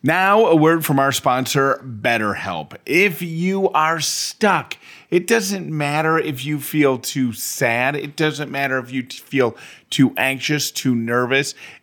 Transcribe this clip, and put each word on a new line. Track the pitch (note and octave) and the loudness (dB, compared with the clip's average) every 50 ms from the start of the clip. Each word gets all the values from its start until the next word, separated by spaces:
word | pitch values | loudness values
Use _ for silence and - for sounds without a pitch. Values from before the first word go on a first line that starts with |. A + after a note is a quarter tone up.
| - | 0
Now, | C3+ E3 F#3 F#3 G3 G3+ A3 A3+ | 0 2 2 4 4 4 4 6
a | F3+ E3 | 6 6
word | D#3 D3+ D#3+ E3 E3 D3+ | 6 6 6 4 2 0
from | - D3 C3+ | 0 2 2
our | C3+ C3+ | 2 2
sponsor, | B2+ - - C#3 B2 B2+ C3 - - D3 C3+ C3+ C#3 - | 0 0 0 0 0 0 -2 0 0 0 2 2 0 -2
BetterHelp. | - C3 A#2 G#2 G#2+ B2 A#2 A2+ G#2+ G#2 G2 - - G2 F2 D#2+ D2+ - - - _ | -4 -14 -12 -4 -2 0 0 0 0 -2 -4 -4 -6 -8 -8 -8 -10 -12 -16 -16 _
If | - C3+ E3+ G3 G3+ D#3+ - | 0 2 2 2 2 0 -4
you | F3+ E3+ D#3+ E3 F3 F#3 F#3+ G3 F#3+ F#3 | -8 -6 -4 -2 0 0 0 2 0 2
are | - D#3 D#3 D#3 E3 D#3+ | 2 2 2 2 0 -2
stuck, | C#3 - - - - - - _ G#3+ G#3 F#3 D3+ - - - _ - - - - - _ | -2 -4 -4 -4 -6 -8 -4 _ 2 2 2 2 -2 -6 -14 _ -16 -20 -20 -20 -8 _
it | E3+ F3+ F3 | -2 -2 2
doesn't | - A#3 A3+ F#3+ F#3+ G3+ F#3+ - D3+ | 2 0 0 0 -2 -6 -6 -6 -6
matter | D#3 D3+ D3 C#3+ D3 D#3 D#3+ D#3+ D#3+ D#3+ | -4 -2 -2 0 0 0 0 2 0 0
if | D3 D3+ C#3 B2+ C3 | 0 -2 -6 -6 -6
you | D3 D3+ C#3+ | -6 -6 -6
feel | C#3 - - D3+ C#3+ C#3 C3 B2 | -6 -4 0 2 4 4 2 0
too | A#2+ - - C#3 C3 A#2+ | -4 -6 -2 -2 -2 -2
sad. | A2 - - - - - C#3 A#2+ A#2 A#2+ B2 C3+ D3 | -2 -6 -8 -8 -4 -2 0 0 2 0 0 0 -2
It | D3 - D3 C#3+ | -4 -8 -10 -4
doesn't | - D#3+ D#3 C3+ C3+ D3+ - | -2 -2 -2 -2 -4 -10 -8
matter | C3+ C#3 C#3 C3+ C3 C3 | -4 -4 -2 -2 -2 -4
if | A#2+ A#2+ | -4 -4
you | B2+ C3+ B2 | -6 -6 -6
t-, | - - - | -6 -14 -18
feel | - - - C3+ B2 A#2 - - - - - - _ _ | -14 -4 0 2 2 2 0 -6 -20 -20 -20 -20 _ _
too | - - C#3 B2 - - | 2 4 4 4 4 0
anxious, | A#2+ C3+ C3 C3 B2 - D3+ C#3+ - - | -2 -2 -2 -2 -2 -2 -2 -2 -2 -6
too | - - - C3+ B2 | -8 -4 -2 0 0
nervous. | A#2 A2+ A#2 A#2+ B2 B2 A#2+ C3 C#3 C#3+ - - - - - - - | 0 0 0 0 0 2 2 2 0 0 -2 -8 -14 -20 -20 -20 -10